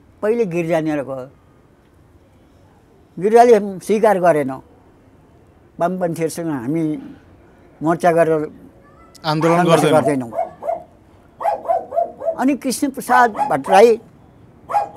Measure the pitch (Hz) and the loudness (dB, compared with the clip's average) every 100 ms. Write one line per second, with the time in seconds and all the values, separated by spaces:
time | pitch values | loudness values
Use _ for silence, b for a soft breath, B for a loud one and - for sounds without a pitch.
0 | _ _ 208 233 208 170 165 165 156 147 | _ _ -2 0 -2 -2 -2 -2 -2 -4
1 | 127 135 131 - _ _ _ _ _ _ | -6 -10 -12 -20 _ _ _ _ _ _
2 | _ _ _ _ _ _ _ _ _ _ | _ _ _ _ _ _ _ _ _ _
3 | _ - 196 233 247 214 208 185 - 214 | _ -6 2 6 6 6 2 -8 -4 0
4 | 208 190 175 151 135 135 - _ _ _ | 2 2 2 2 -2 -8 -16 _ _ _
5 | _ _ _ _ _ _ _ - 170 185 | _ _ _ _ _ _ _ -4 -4 -2
6 | 180 156 160 175 165 139 117 160 156 147 | -4 -4 -6 -4 -6 -6 -4 -2 -2 -6
7 | - - - - - _ _ _ 151 170 | -12 -20 -20 -20 -20 _ _ _ -4 0
8 | 180 165 160 156 151 - - - - - | 2 2 2 0 -4 -12 -20 -20 -20 -20
9 | - - 156 156 165 165 170 160 156 156 | -20 -10 -4 0 2 2 4 2 4 2
10 | 135 139 117 - - - 605 - - _ | 2 -2 -6 -8 -10 -8 -8 -8 -12 _
11 | _ _ _ _ - - - - - 587 | _ _ _ _ -4 -4 -4 -4 -2 -4
12 | 679 - - - 262 277 269 220 285 - | -4 -6 -8 -2 -2 -2 -6 -6 -6 -8
13 | - 254 240 202 831 151 160 190 233 226 | 0 2 2 0 -4 -4 4 6 6 4
14 | - _ - _ - _ - - - | -4 _ -20 _ -20 _ -6 -4 -4